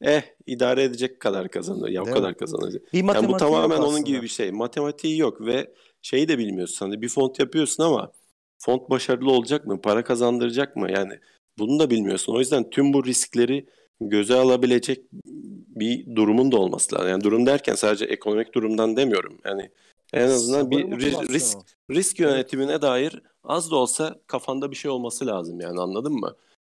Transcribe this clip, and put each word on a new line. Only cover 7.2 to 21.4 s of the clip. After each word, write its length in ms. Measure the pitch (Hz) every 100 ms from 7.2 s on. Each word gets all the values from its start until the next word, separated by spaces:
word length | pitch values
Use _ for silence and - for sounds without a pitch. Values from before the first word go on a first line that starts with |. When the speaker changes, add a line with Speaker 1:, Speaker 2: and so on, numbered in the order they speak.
| 131 131
Speaker 1:
yapıyorsun 440 | 120 156 143 -
ama 280 | 165 123 98 _ _ _ _ -
font 320 | - 127 127
başarılı 400 | 131 - 123 135
olacak 360 | 127 117 147 110
mı? 140 | 98
Para 240 | 107 107
kazandıracak 720 | 120 120 120 120 120 120 139 -
mı? 160 | 95
Yani 220 | 98 98 - _ _ _ -
bunu 200 | 107 147
da 120 | 151
bilmiyorsun. 440 | 113 98 95 -
O 40 | 117
yüzden 320 | 127 143 117
tüm 220 | - 143
bu 120 | 139
riskleri 600 | 127 120 - 120 120 139 - _ _ -
göze 340 | 107 104 104
alabilecek 720 | 127 131 127 123 123 120 131 - - - - 101 98 - -
bir 400 | 110 127 - 110
durumun 360 | 107 113 131
da 40 | 117
olması 360 | 92 - -
lazım. 140 | - 90
Yani 160 | 92
durum 220 | 104 113 123
derken 280 | 143 -
sadece 300 | 104 107 104
ekonomik 500 | 107 104 107 107 113
durumdan 420 | 127 110 110 113 113
demiyorum. 420 | 139 98 98 101
Yani 260 | - 98 95 _ _ _ _
en 160 | - 127
azından 360 | 127 117 139
Speaker 2:
Sabır, 60 | 131
Speaker 1:
bir 140 | 139
ri-, 40 | -
Speaker 2:
motivasyon. 440 | 123 139 - 117
Speaker 1:
risk, 220 | 135